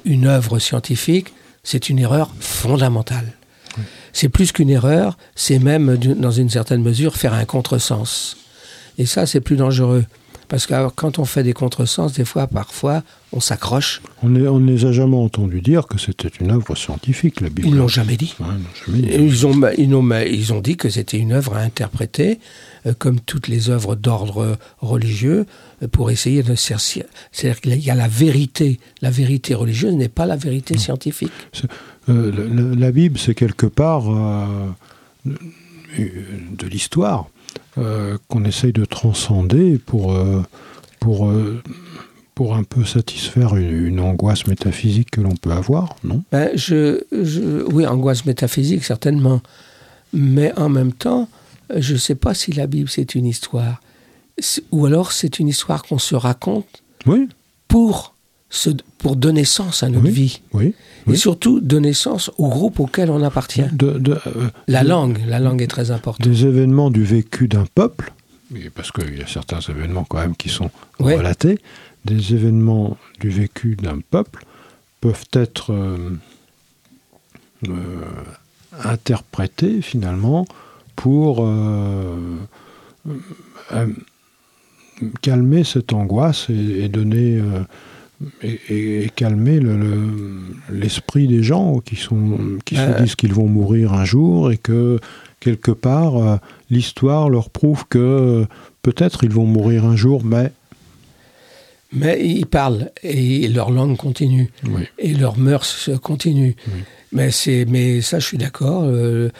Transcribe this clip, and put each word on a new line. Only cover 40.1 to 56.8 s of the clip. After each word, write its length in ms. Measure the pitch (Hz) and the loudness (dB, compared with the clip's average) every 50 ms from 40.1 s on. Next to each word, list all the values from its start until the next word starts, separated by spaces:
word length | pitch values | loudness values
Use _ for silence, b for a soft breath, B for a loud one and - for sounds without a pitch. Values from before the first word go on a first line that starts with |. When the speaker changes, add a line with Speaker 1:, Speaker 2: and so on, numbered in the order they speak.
Speaker 2:
euh, 300 | 95 95 95 98 98 95 87 B B B B B B B B B B _ | 0 0 2 2 0 0 -2 B B B B B B B B B B _
pour, 280 | 113 113 104 98 104 104 | -2 0 0 2 2 2
euh, 320 | 104 110 107 104 113 120 - - B B B B B B B B B B B _ _ | 2 0 0 -2 -6 -8 -10 -14 B B B B B B B B B B B _ _
pour 200 | - 127 110 113 | -4 -2 0 0
un 80 | 113 98 | -2 -2
peu 200 | - - 127 107 | 0 0 0 0
satisfaire 720 | - - 120 - - - - - - - 123 120 107 101 | 2 0 -2 -2 -2 -6 -10 -10 -2 2 2 2 4 4
une, 300 | 95 87 85 82 82 87 | 2 2 0 0 0 0
une 140 | 87 90 90 | 0 0 0
angoisse 460 | 90 92 92 82 98 104 104 - - | 0 0 0 2 2 0 0 0 0
métaphysique 640 | 98 95 - - 98 - - - 110 101 113 120 - | -2 -2 0 -2 -2 -2 0 0 2 2 2 0 0
que 80 | - 110 | 0 0
l'on 140 | 101 95 90 | 0 0 0
peut 160 | - - 87 | -2 -2 -2
avoir, 440 | 85 90 95 - 143 170 185 165 - - - | -2 0 0 0 0 0 -2 -4 -6 -8 -6
non ? 180 | - 107 151 190 - | -4 -4 -4 -2 -2
Speaker 1:
Ben, 180 | 139 139 156 - - | 0 0 0 0 -2
je, 480 | - - 180 160 151 151 147 - 392 - - | -2 0 0 2 2 2 2 0 -2 -4 -4
je, 520 | 294 214 180 151 151 180 220 156 147 - - - | -4 -2 -2 -2 -2 -2 -2 -2 -2 -2 -2 0
oui, 140 | 147 160 156 | 2 2 2
angoisse 380 | 123 123 131 131 139 127 117 - | 2 0 0 2 0 0 0 0
métaphysique, 580 | 139 123 - 127 117 - 143 139 151 190 160 - | -2 -2 0 -2 -2 0 0 0 0 0 0 -2
certainement. 580 | - 110 - - 143 151 147 131 131 131 123 B B B B B B B B B B B B B _ | -4 -4 -2 0 0 2 4 4 4 2 2 B B B B B B B B B B B B B _
Mais 400 | - 151 139 131 131 147 147 160 - 180 | -2 0 2 4 4 4 2 2 0 0
en 100 | 151 147 | 0 2
même 240 | 139 131 127 127 | 2 2 2 0
temps, 360 | 123 - - 247 247 247 233 b b b b b b b b - 233 | -2 -2 -2 -2 -2 -2 -2 b b b b b b b b -6 -4
je 200 | 160 127 143 139 | -2 -2 0 -2
sais 180 | 127 - - 139 | -2 -2 -2 -2
pas 200 | - - 127 185 | -2 -2 -2 -2
si 180 | - - 180 | -2 -4 -4
la 140 | 143 143 139 | -4 -2 -2
Bible, 220 | 139 147 143 143 135 | -2 -2 -2 -4 -4
c'est 260 | - 147 135 - - | -4 -4 -4 -4 -2
une 120 | 127 123 | -2 -2
histoire. 540 | 120 113 - - - - 120 117 117 120 - b b b b b b b b b b _ - | -2 -2 -4 -6 -6 -4 -2 -2 -2 -4 -6 b b b b b b b b b b _ -8
C'est, 240 | - - - - - _ | -6 -6 -6 -6 -6 _
ou 160 | 175 151 143 | 0 2 2
alors, 260 | 139 151 175 185 - | 4 2 2 0 -2
c'est 260 | - - 180 139 - - | -4 -4 -4 -4 -2 -2
une 100 | 156 147 | -2 0
histoire 340 | 139 - - - 156 143 | -2 -2 -2 -4 -4 -6
qu'on 160 | - - 156 123 | -4 -4 -4 -2
se 160 | - - 151 | -2 0 -2
raconte 680 | 123 123 123 127 - - 185 208 214 196 - - - | 0 0 0 -2 -2 -4 -4 -4 -4 -6 -10 -16 -20